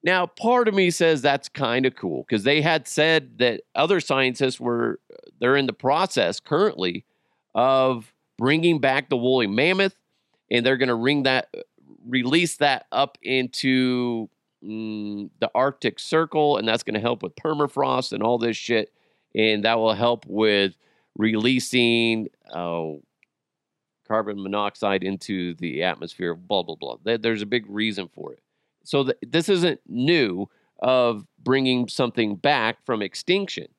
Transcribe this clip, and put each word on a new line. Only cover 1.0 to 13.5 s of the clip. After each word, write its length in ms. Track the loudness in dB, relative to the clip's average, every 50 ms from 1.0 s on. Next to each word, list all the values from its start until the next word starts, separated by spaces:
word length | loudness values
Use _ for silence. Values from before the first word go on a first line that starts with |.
| 4 4 4 4
that's 280 | 2 2 0 0 -2 -8
kinda 420 | _ -4 -2 0 2 2 2 0
cool, 320 | -2 -2 -6 -4 -4 -4 -4
'cause 200 | _ -2 0 2
they 180 | 2 2 2
had 260 | 2 2 2 0 -2 -4
said 500 | 0 0 2 4 4 2 0 -2 -4 0
that 220 | 0 0 0 -2 -10 _ _
other 240 | -2 0 2 2 0
scientists 600 | 0 0 0 2 2 0 0 0 -2 -2 -2 -2
were, 400 | -4 -4 -2 0 0 -2 -4 -6 _ _ -20 -20 -20 -20 _ _
they're 180 | 2 2 4 4
in 100 | 2 0
the 60 | -4
process 680 | _ 0 0 2 2 0 0 2 0 0 0 0 -4
currently 680 | _ -4 0 0 0 0 0 -2 -4 -4 -4 -6 -12 _ _ _ _ _ _ _ _ _ _
of 600 | 0 2 4 4 4 4 2 0 -2 -6 -16 _ _ _ _ _ -4
bringing 420 | 0 0 2 2 4 2 2 2
back 300 | 2 2 0 0 0 _
the 80 | -2 0
woolly 280 | 2 2 2 2 2
mammoth, 500 | 2 2 2 2 2 2 2 0 -2 -2 _ _ _ _ _ _ _ _ _ _ _
and 160 | -2 0 2
they're 120 | 2 2 2
gonna 180 | 2 0 0
ring 280 | 0 0 0 0 2 2
that, 300 | 2 0 0 -2 -4 -12 -16 -16 _ _ _ _ _ -20 _ -12
release 520 | -4 -4 -2 0 2 2 2 0 0 0 0
that 300 | 2 2 2 0 -4 _
up 260 | -2 0 0 -2 _ -14
into, 1080 | _ -2 -2 -2 -2 -2